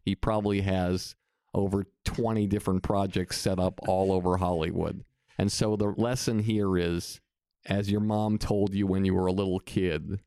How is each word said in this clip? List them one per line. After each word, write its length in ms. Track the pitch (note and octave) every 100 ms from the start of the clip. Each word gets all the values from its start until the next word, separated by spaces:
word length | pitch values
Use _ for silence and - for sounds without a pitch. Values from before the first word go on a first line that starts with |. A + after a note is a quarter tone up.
He 100 | -
probably 460 | F#2+ - G#2+ G#2 G2+
has 520 | G2 F#2+ F2+ F#2 - - _ _ _
over 320 | G2+ G2 G2 F#2+ _
twenty 420 | - - A2+ A2 G#2
different 360 | G2+ - F#2
projects 560 | - G2+ G2 F#2+ F2+ -
set 200 | G#2 F#2
up 220 | F#2 - -
all 240 | F#2 G2
over 240 | F#2 F2+ F#2
Hollywood. 680 | F2+ E2+ E2+ E2 D#2+ - - _ _ -
And 120 | G2
so 260 | - A2 G#2+
the 160 | G#2 G2+
lesson 440 | A2+ B2+ - A2
here 360 | G#2+ G#2+ G2+ F2+
is, 420 | E2+ E2+ - - _ _ _ _ -
as 240 | G2 G2+
your 100 | G#2
mom 380 | G#2+ G#2+ G#2+ G#2+
told 360 | - G#2 G2
you 120 | G2 G2
when 180 | F#2+
you 100 | F#2+
were 120 | F#2 F#2
a 60 |
little 280 | F#2 F#2+ F#2
kid 600 | - - F#2 D#2 D2+ G2+